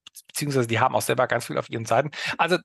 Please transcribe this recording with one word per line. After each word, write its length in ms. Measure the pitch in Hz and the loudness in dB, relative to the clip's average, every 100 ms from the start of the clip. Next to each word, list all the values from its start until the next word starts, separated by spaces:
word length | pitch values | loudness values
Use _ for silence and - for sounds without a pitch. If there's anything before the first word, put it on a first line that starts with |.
| - - - | -14 -20 -12
beziehungsweise 400 | - 147 135 117 | -6 -2 0 0
die 120 | 113 | 2
haben 160 | 127 113 | 2 2
auch 80 | |
selber 240 | - 127 123 | 0 2 2
ganz 180 | 120 - | 0 -2
viel 140 | 139 | -6
auf 100 | - | -4
ihren 160 | 117 113 | -8 0
Seiten. 240 | 117 147 - - - | 2 2 -4 -8 -2
Also 180 | 165 180 | 0 0